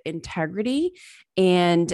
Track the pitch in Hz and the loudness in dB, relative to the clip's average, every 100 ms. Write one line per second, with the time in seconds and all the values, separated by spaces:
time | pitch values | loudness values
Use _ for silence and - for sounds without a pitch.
0 | 156 165 - 185 160 190 220 277 349 - | -10 -10 -8 -6 -4 -4 -4 -2 -4 -6
1 | - - _ - 185 180 175 170 170 | -18 -20 _ 0 2 4 4 2 0